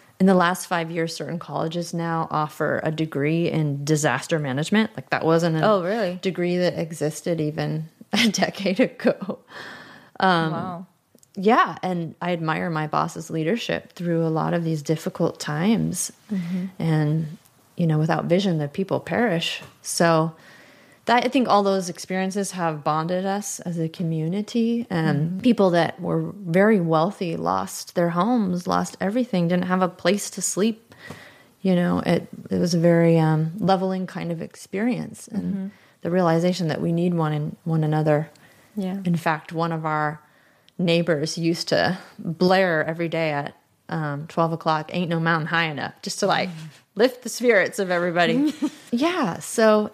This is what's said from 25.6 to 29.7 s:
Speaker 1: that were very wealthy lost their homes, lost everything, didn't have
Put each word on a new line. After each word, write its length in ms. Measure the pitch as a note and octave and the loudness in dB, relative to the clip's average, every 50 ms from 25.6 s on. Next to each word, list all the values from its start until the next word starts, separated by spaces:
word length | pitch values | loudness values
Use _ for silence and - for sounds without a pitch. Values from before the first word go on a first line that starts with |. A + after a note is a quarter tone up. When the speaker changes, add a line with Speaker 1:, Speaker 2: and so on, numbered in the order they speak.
| G3 F3+ | 4 4
Speaker 1:
that 280 | F3 E3+ D#3+ - - - | 6 4 2 2 -2 -6
were 320 | F3 E3+ D#3+ D#3+ D#3+ D#3+ - | -4 -2 -2 -2 -2 -4 -8
very 420 | G3+ G3+ E3+ E3 F#3 G3+ A3 A3+ F#3+ | -10 -6 0 4 4 6 6 6 4
wealthy 560 | E3+ D#3+ D#3+ D#3 D#3+ G#3 G3+ - G3 E3 E3 - | 4 2 2 2 2 2 0 -4 -6 -4 -4 -2
lost 560 | - - - F#2+ G3 F#3+ - - - - - | -2 0 0 0 -2 -4 -8 -12 -12 -6 -2
their 160 | F3+ E3+ E3+ | 0 0 2
homes, 560 | E3+ F3 F#3 A#3 B3+ A#3 G3+ F#3 F3+ F3+ - | 2 0 2 2 2 0 0 0 -2 -4 0
lost 300 | F3+ F3 F3 F3+ - - - | 2 2 2 2 -2 -4 -4
everything, 480 | F3+ F#3+ G#3+ B3+ B3 - - F3+ E3+ E3+ | -4 -2 0 0 -2 0 0 0 2 2
didn't 160 | F3+ F3+ F3+ | 2 0 0
have 140 | F3+ | 0